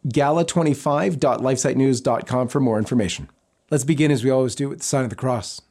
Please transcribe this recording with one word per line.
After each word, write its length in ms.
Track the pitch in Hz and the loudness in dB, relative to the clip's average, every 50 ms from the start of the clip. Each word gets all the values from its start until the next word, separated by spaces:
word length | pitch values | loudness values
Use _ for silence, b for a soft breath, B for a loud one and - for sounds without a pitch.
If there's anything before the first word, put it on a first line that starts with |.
| _ | _
gala 360 | 135 117 147 143 147 156 170 170 | -2 0 2 2 2 2 2 0
twenty-five 760 | 165 - 175 165 151 139 - - 151 143 147 175 196 175 131 | 0 0 0 2 2 0 0 0 0 0 0 0 0 0 0
dot 220 | - 139 120 - | 2 0 0 2
lifesitenews 600 | 120 131 131 127 - 139 127 127 135 135 131 117 | 0 0 0 0 0 0 2 2 4 2 2 2
dot 240 | - 135 117 113 - | 0 0 -2 -2 -2
com 220 | - 131 127 127 | -2 -2 -2 -2
for 120 | - - 147 | 0 0 0
more 200 | 135 123 110 107 | 2 2 2 0
information. 500 | 107 - 131 123 104 90 - - 71 - _ _ _ _ _ _ _ _ | 0 0 0 0 0 0 -4 -8 -10 -16 _ _ _ _ _ _ _ _
Let's 140 | 151 147 123 | -2 -2 0
begin, 260 | 143 165 139 156 147 | 0 2 2 2 2
as 140 | 147 123 113 | 2 2 2
we 80 | 135 | 2
always 240 | 131 131 131 123 - | 2 2 2 0 -2
do, 140 | - - 104 | -4 -6 -6
with 100 | - 165 | -6 -8
the 60 | - | -6
sign 180 | - - 139 131 | -2 -2 0 -2
of 80 | 120 | -2
the 40 | 95 | -6
cross. 460 | - - 131 123 113 101 - - - _ _ | -6 -4 -4 -2 -4 -6 -10 -14 -16 _ _